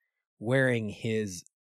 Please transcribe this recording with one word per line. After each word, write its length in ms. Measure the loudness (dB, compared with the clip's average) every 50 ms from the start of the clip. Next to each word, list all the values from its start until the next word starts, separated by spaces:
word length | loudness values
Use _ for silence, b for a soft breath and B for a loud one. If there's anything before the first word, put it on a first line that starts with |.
| _ _ _ _ _ _ _ -8
wearing 500 | -2 2 2 4 4 4 2 2 0 -4
his 540 | -6 -4 -4 -2 0 0 -2 -4 -6 -10 -16 _ _ _